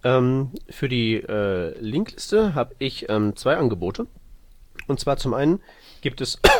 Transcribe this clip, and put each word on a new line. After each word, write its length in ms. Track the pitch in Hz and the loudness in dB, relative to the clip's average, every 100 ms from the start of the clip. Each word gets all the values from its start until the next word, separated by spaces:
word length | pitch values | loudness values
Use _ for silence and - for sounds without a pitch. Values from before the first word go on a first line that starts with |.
Ähm, 480 | 123 127 127 131 135 - - | 2 4 4 2 -2 -6 -14
für 180 | - 135 | -6 -2
die, 280 | 123 113 110 | 0 0 0
äh, 600 | - 107 101 92 82 - | -2 -2 0 0 -4 -6
Linkliste 760 | 110 139 226 - - 208 214 143 | -4 -4 -4 -8 0 2 2 0
hab 180 | 120 - | -2 -4
ich, 300 | 135 - - | -6 -6 -2
ähm, 260 | 107 104 101 | 0 0 0
zwei 220 | 131 160 | 0 2
Angebote. 500 | 131 92 87 - 240 - - - - - - - - | 2 0 -4 -4 -8 -12 -20 -20 -20 -20 -20 -12 -6
Und 120 | 135 | -4
zwar 180 | - 139 | -2 -2
zum 160 | 131 | -2
einen 260 | 120 147 190 - - - - | 0 2 0 -2 -20 -20 -8
gibt 200 | 143 - | -8 -6
es 180 | 131 - - | -8 4 4